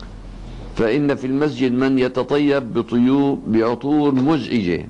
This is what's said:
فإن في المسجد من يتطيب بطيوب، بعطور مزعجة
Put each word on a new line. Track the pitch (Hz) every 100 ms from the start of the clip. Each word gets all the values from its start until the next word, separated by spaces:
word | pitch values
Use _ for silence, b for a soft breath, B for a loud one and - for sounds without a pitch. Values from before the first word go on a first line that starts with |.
| - - - - - - - -
فإن | 110 135 143
في | 135 131
المسجد | 135 151 123 131
من | 123 135 135
يتطيب | 123 127 120 143 147 139 120
بطيوب، | 101 113 120 127 139 139 139 -
بعطور | 110 113 117 139 151 143
مزعجة | 131 135 160 110 123 90 82